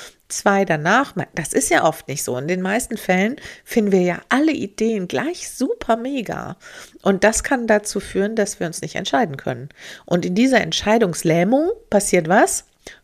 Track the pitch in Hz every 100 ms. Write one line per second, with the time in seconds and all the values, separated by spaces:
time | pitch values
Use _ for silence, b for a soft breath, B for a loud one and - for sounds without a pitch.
0 | B B - - 208 196 196 156 156 226
1 | 277 - - - 156 - - 320 165 156
2 | - 139 - 123 143 185 185 214 - 220
3 | - 185 208 285 B B - - 208 190
4 | 180 170 - 247 311 285 196 - 220 220
5 | 180 131 269 349 - - 269 480 - 226
6 | 247 277 196 165 - - B B B B
7 | - 190 208 220 - 262 226 208 208 202
8 | - 190 202 220 196 - 170 - 156 160
9 | 196 277 202 139 - 120 139 B B B
10 | B 175 170 180 262 240 170 - 202 226
11 | 202 156 165 165 185 262 339 466 - 202
12 | - 180 160 202 370 - - _ B B